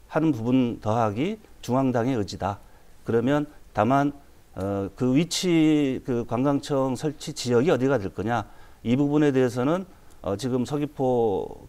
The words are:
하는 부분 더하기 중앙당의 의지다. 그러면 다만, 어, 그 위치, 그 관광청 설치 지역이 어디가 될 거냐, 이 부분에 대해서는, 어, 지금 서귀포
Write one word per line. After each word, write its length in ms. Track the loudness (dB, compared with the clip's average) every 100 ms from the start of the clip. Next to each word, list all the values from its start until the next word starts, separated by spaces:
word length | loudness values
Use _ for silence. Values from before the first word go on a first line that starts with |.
| -6
하는 240 | 0 0
부분 480 | 0 2 2 2 -2
더하기 580 | -2 0 0 0 -4 -4 -12 -16
중앙당의 540 | -2 0 2 2 0 -2
의지다. 420 | -4 -4 -6 -6 -12 -20 -20 -16
그러면 420 | -2 0 2 0 -2 -10 -10
다만, 400 | 0 2 4 2 -4 -20 -20 -18 -8
어, 320 | -4 -4 -4 -2
그 180 | 0
위치, 880 | 2 0 -2 0 2 4 4 2 -2
그 220 | -4 -4 -2
관광청 720 | -2 0 0 0 -2 0 -2
설치 360 | -4 -6 -12
지역이 380 | -8 0 2 4
어디가 280 | 2 2 0
될 140 | -2
거냐, 340 | -6 -4 -2 -4 -14 -20 -10
이 140 | -2 0
부분에 340 | 2 4 4
대해서는, 560 | 4 2 0 -2 -2 -4 -16 -20 -10
어, 140 | -6 -4
지금 280 | -2 -2
서귀포 1040 | -2 -4 -6 -2 0 2 0 0 -6 -12